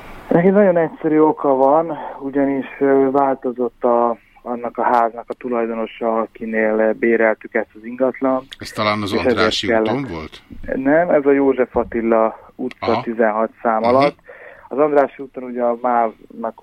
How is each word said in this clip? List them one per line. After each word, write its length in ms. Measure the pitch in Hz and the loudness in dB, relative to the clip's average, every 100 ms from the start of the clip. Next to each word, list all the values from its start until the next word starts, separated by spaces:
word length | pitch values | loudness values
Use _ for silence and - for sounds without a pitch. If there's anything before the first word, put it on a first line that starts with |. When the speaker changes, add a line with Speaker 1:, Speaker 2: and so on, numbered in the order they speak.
| - - - | -18 -20 0
Speaker 1:
Ennek 160 | 165 | 4
egy 80 | 180 | 4
nagyon 240 | 196 202 175 | 6 4 4
egyszerű 420 | 156 - 160 156 | 0 -2 0 4
oka 360 | 156 151 147 | 4 2 0
van, 380 | 131 135 156 165 143 - - | 4 4 4 0 -8 -12 -12
ugyanis, 460 | 139 139 139 135 123 - | -6 -2 0 -2 -6 -2
ö, 320 | 139 135 135 | 2 4 4
változott 760 | 139 139 131 131 123 120 - | 2 0 -2 -4 -4 -6 -2
a, 340 | 127 120 117 113 _ _ | 2 2 2 -2 _ _
annak 360 | 120 120 120 117 | -10 -8 -8 -4
a 40 | |
háznak 420 | 113 123 117 117 - | 0 2 0 -4 -14
a 40 | |
tulajdonosa, 840 | 117 123 120 113 113 110 - 117 110 | -10 -6 -4 -4 -4 -8 -4 -2 -2
akinél, 580 | 110 - 113 110 110 107 | -4 -8 -6 -2 0 2
ö, 140 | 110 | 0
béreltük 640 | 101 117 113 113 107 - | 0 0 2 2 0 -6
ezt 160 | 117 104 | -8 -8
az 100 | 107 | -14
ingatlant. 640 | 113 123 131 - 131 131 131 - | -16 -4 -4 -2 -2 -2 -6 -16
Speaker 2:
Ez 120 | - | -12
talán 320 | - 107 107 | -4 -2 -2
az 100 | 101 | -2
Speaker 1:
És 60 | 98 | -2
ezért 180 | 127 110 | 0 0
Speaker 2:
Andrássy 300 | 90 - 117 | 0 -2 -2
úton 180 | 113 | 0
Speaker 1:
kellett. 240 | 110 123 131 | 0 -2 -6
Speaker 2:
volt? 340 | 82 78 - _ - - | -10 -12 -18 _ -14 -8
Speaker 1:
Nem, 360 | - 135 156 180 | -2 2 2 2
ez 140 | 151 | 2
a 80 | 143 | 4
József 440 | 139 139 123 123 123 | 4 4 2 0 -2
Attila 760 | 110 117 113 113 110 - - | -2 -2 0 2 2 -2 -18
utca 380 | - 127 - 98 | -10 -10 -6 -2
Speaker 2:
Aha. 100 | 113 | -2
Speaker 1:
tizenhat 480 | 123 113 110 107 110 - | -2 0 0 0 -4 -4
szám 180 | 120 110 | -2 0
Speaker 2:
Mhm. 80 | 113 | 2
Speaker 1:
alatt. 280 | 127 143 - - - - - - | 2 2 -2 -20 -20 -20 -20 -8
Az 100 | 123 | 0
Andrássy 440 | 151 143 131 - | 2 2 2 -4
úton 200 | 135 135 | -16 -12
ugye 200 | 127 123 | -10 -2
a 160 | 120 117 | -2 0
mav-nak 760 | 123 120 113 104 - - 113 - | 0 2 0 -4 -18 -10 -10 -10